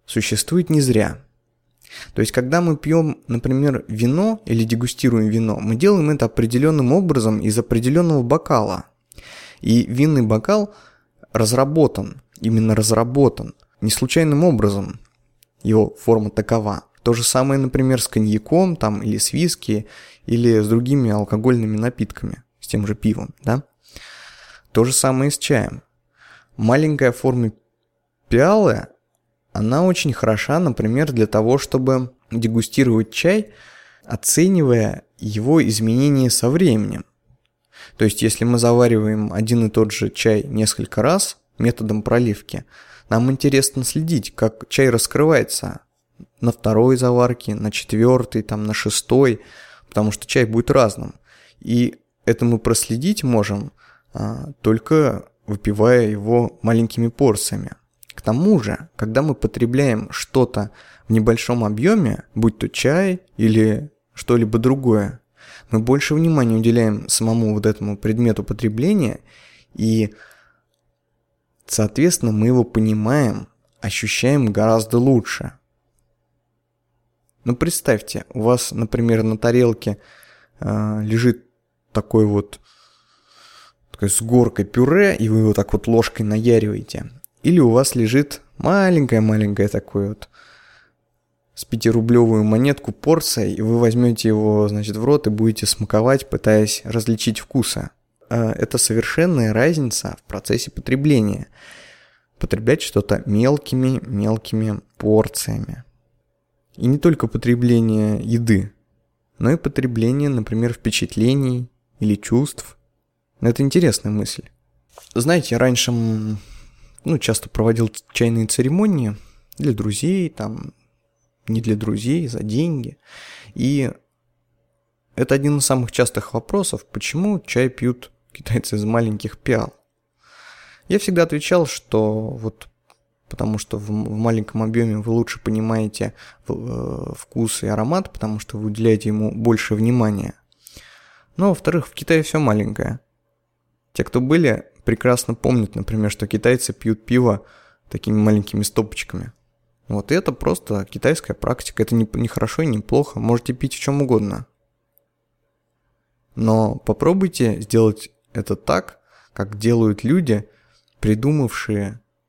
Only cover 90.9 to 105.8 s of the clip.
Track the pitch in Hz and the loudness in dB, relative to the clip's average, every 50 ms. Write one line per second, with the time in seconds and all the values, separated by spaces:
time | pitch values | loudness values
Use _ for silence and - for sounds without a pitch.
90.9 | _ _ _ _ _ _ _ _ _ _ _ _ _ - - - 113 113 - 113 | _ _ _ _ _ _ _ _ _ _ _ _ _ -18 -10 -8 -8 0 0 2
91.9 | 113 117 113 117 120 120 117 113 110 107 107 107 110 117 131 143 139 - - 113 | 2 2 2 4 6 6 6 6 4 2 2 2 2 2 2 2 0 -2 -6 -10
92.9 | - - - 147 165 165 - - - 120 101 98 - - 110 110 117 117 120 113 | -10 -4 2 2 2 2 0 -4 -4 -2 -2 -2 -2 -2 -2 0 2 4 2 2
93.9 | 113 123 123 120 113 - - 110 107 107 107 107 107 104 104 104 104 104 104 107 | 4 4 2 2 2 2 0 0 2 2 2 2 2 2 2 0 -2 -4 -6 -6
94.9 | 101 107 117 139 147 143 - 110 104 107 113 113 110 - 104 - - - 107 - | -6 -2 0 2 2 2 2 -2 0 2 0 0 0 0 -4 -4 -4 -4 -4 0
95.9 | - 107 113 127 139 131 - - - - - 110 107 107 107 104 - - - 113 | 0 2 4 2 2 0 0 -4 -8 -2 2 4 4 4 4 2 -2 -6 -6 -4
96.9 | 113 117 107 117 113 107 - 117 107 - - _ - 131 110 - - 101 92 - | -4 -2 0 0 -2 0 -2 -4 -4 -4 -10 _ -2 -2 -2 -2 -4 -8 -8 -10
97.9 | _ _ _ _ _ _ _ - - 117 113 113 - - 113 - - 120 - - | _ _ _ _ _ _ _ -6 -2 -2 -2 -2 -2 -4 -4 -4 -2 -2 -2 0
98.9 | 107 117 - - - 160 170 185 165 127 113 107 107 113 135 165 170 156 135 113 | 0 0 -2 -2 0 0 0 2 2 2 0 2 2 2 2 2 2 0 -2 -4
99.9 | - - - - - - _ - 107 98 - - 120 120 - - - - - - | -4 -6 -8 -8 -12 -12 _ -12 -12 -10 -4 -2 -2 -2 -4 -8 -12 -10 -4 -4
100.9 | 131 139 143 151 143 117 107 101 98 - - _ _ - - - - - - - | -2 0 2 2 4 4 2 0 -4 -6 -10 _ _ -20 -20 -20 -20 -20 -20 -20
101.9 | - _ _ _ _ _ _ _ _ - - - - 110 110 120 151 160 - - | -20 _ _ _ _ _ _ _ _ -8 -4 -4 -4 -2 0 0 0 0 -2 -2
102.9 | - 110 - - 101 - - 104 101 107 123 135 147 143 - - 131 127 131 131 | -2 -2 0 0 -4 -4 -2 0 0 2 2 2 2 0 -2 -4 -2 0 0 0
103.9 | 131 - - 120 - - 107 107 110 110 - - 113 110 110 110 104 - _ _ | -2 -4 -6 -6 -4 -2 -2 -2 -2 -4 -6 -6 -4 -4 -4 -4 -6 -8 _ _
104.9 | _ - - 107 107 110 - - - - - 110 107 104 - - - - | _ -4 0 2 2 2 2 0 -4 -8 -8 -6 -6 -8 -8 -10 -12 -16